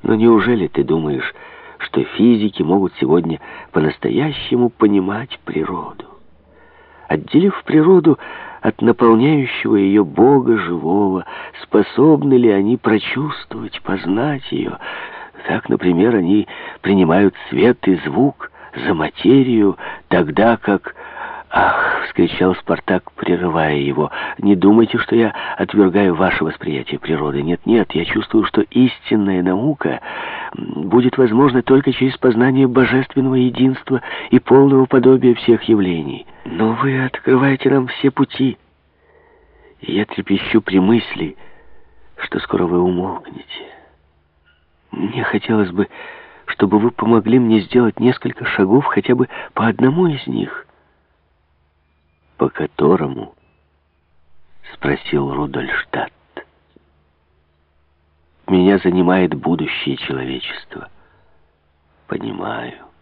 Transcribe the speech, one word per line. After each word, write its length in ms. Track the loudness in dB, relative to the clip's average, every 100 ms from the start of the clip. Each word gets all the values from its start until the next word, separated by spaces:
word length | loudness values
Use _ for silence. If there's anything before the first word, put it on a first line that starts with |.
Но 120 | 0
неужели 540 | 2 4 4 4 0 -2
ты 160 | -2
думаешь, 500 | -2 -2 -2 -6 -8 -14 -20 -20 -20 -16
что 260 | -6 -4
физики 580 | -4 2 4 4 0 -2
могут 300 | 0 0 0 -2
сегодня 400 | 0 0 0 -8 -10 -20 -6
по-настоящему 960 | -2 -2 -2 -4 -2 -2 -6 -4 0 0
понимать 720 | _ 2 2 0 -6 -10 -14
природу? 600 | -8 -6 -6 -8 -12 -18 -20 -20 -20 _ _ _ _ _ _ -20 -6
Отделив 520 | -6 0 2 2 0
природу 520 | 0 2 6 6 4 0 -4 -18 -18 -6
от 200 | -6 0
наполняющего 960 | 0 4 4 6 4 2 -2 -6 0
ее 300 | 2 4 2
Бога 520 | 2 4 4 4 2 0
живого, 680 | 0 -6 -2 0 0 -2 -6 -16 -18 -18
способны 720 | 0 0 0 2 4 4 4
ли 160 | 4 4
они 260 | 4 2 0
прочувствовать, 1040 | 0 0 -2 -6 -6 -8 -14 -14 -14 -12
познать 720 | -8 -6 -2 -2 -2 -4 -6
ее? 260 | -6 -6 -10 -14 -14 -16 -18 -20 -14 -6
Так, 200 | -6 -2
например, 460 | -2 0 2 2
они 320 | 2 2 0 0 -10 -18 -10
принимают 540 | 0 2 4 4 2 0 -8
свет 300 | 2 2 2 0
и 80 | 0 -2
звук 460 | 0 0 -2 -18 -18 -18 -10
за 180 | -6
материю, 840 | -4 -4 0 4 4 4 2 2 0 -12 -16 _
тогда 480 | -2 0 2 2 0
как, 380 | 0 -2 -4 -18 -20 -16 -16 -16 -6
«Ах!» — 540 | -2 0 0 -2 -4 -6
вскричал 480 | -2 -2 0 0 -2
Спартак, 540 | -4 -6 -2 -4 -4
прерывая 640 | -8 -4 -2 -2 -2 -2 -2
его. 340 | -2 -4 -4 -6 -12 -4
«Не 160 | 0
думайте, 440 | 4 6 4 4 0
что 180 | 0 2
я 160 | 2 -2 -12 -8
отвергаю 580 | -2 2 2 4 2
ваше 300 | 2 0 0
восприятие 560 | -4 -6 -8 -8 -8 -10
природы. 420 | -6 -4 -4 -4
Нет, 220 | -4 -4
нет, 260 | 2 2 2
я 120 | -4
чувствую, 400 | -4 -6 0 0
что 160 | 0 -2
истинная 840 | 0 2 2 0 -4 -2 0 0
наука, 580 | 0 0 -2 -2 -4 -6 -10 -14 -12 -14 -14 -12
м, 320 | -12 -8 2
будет 280 | 2 2 2
возможна 460 | 2 4 4 2
только 300 | 4 2 2
через 260 | -2 -2 0
познание 500 | 0 4 2 4 2
божественного 680 | 2 2 0 -2 -2 0 0
единства 640 | 0 2 0 0 -4 -6 -4 -14 -2
и 80 | -2
полного 460 | 4 6 6 4
подобия 500 | 4 4 6 6 4
всех 280 | 2 2 2
явлений. 600 | 2 2 2 -2 -6 -12 -16 -18
Но 280 | -12 -2 -2
вы 300 | 0 -2 -2
открываете 680 | -4 -4 2 2 4 2 2
нам 160 | 2 0
все 240 | -2 -2
пути, 480 | 0 -4 0 -4 -4 _ _ _ _ _ _ _ _ _ _ _ _
и 120 | -6
я 100 | -6
трепещу 560 | -4 -8 -4 -4 0 0
при 200 | 2 0
мысли, 560 | 2 0 -2 -10 -10 -10 -20 -20 -20 -20 -20 _ -20 -14
что 220 | -8 -8
скоро 260 | -4 -2 0
вы 120 | 0
умолкнете. 880 | 0 -2 -6 -10 -16 -20 -18 -18 -18 -20 _ _ _ _ _ _ _ _ _ _ _
Мне 340 | -8 -6 -6
хотелось 460 | -4 -6 -2 0 0
бы, 180 | -2 -6 -8 -20 -20 -20 -20
чтобы 340 | -16 -4 0 2
вы 120 | 0
помогли 480 | -2 2 2 4 2
мне 220 | 4 2
сделать 380 | 2 2 2 2
несколько 440 | 0 0 -8 -8
шагов 400 | -6 0 4 4
хотя 300 | 2 -2 0
бы 160 | 0 0 -4 -12
по 120 | -2 -2
одному 420 | 2 2 2 0
из 180 | -2 -6
них». 400 | -6 -6 -10 -20 _ _ _ _ _ _ _ _ _ _ _ _ _ _ _ _ _
«По 100 | -4
которому?» 840 | -4 -8 0 2 2 -2 -8 -14 _ _ _ _ _ _ _ _ _ _ -20 -20 -20 -20
спросил 600 | -8 -4 -4 -4 -4 -4
Рудольштадт. 800 | -6 -6 -8 -6 -8 -6 -10 -10 _ _ -20 -20 _ _ _ _ _ _ _ _ _ _ _ _ _ _ _ _ _ _ _ 0
«Меня 320 | 2 4 4
занимает 560 | 2 2 2 2 0
будущее 640 | -2 -4 -2 -4 -6 -8 -8
человечества». 920 | -8 -8 -8 -8 -10 -16 -16 -18 -18 -20 _ _ _ _ _ _ _ _ _ _ _
«Понимаю. 800 | -8 -8 -10 -10 -10 -12 -16 -20 _